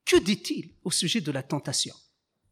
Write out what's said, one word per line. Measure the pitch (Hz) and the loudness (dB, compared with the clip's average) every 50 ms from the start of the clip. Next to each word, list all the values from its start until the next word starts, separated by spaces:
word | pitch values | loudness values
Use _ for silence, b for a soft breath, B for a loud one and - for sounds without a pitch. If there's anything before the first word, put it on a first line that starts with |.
| - | 0
Que | - 359 | 4 4
dit-il | 339 - 185 214 - - - 302 233 - - - _ - | 4 6 4 0 0 -2 -6 -6 -6 -8 -12 -14 _ -6
au | 185 | -2
sujet | - - - 160 - 233 | -2 0 0 0 0 0
de | 156 147 | -2 -2
la | 135 135 127 | -4 -4 -4
tentation ? | - 156 139 - 147 - - - 120 - - - _ _ _ _ _ _ _ _ _ | -2 -4 -4 -4 -2 -2 -2 -4 -4 -8 -18 -20 _ _ _ _ _ _ _ _ _